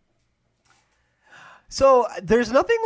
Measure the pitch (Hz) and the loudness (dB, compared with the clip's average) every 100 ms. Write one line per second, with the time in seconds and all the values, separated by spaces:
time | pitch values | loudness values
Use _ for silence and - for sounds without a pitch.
0 | _ _ _ _ _ _ _ _ _ _ | _ _ _ _ _ _ _ _ _ _
1 | _ _ _ - - - - - 269 254 | _ _ _ -20 -20 -20 -14 0 4 4
2 | 208 262 170 233 220 262 359 466 | 0 -6 -2 -2 0 -2 0 -2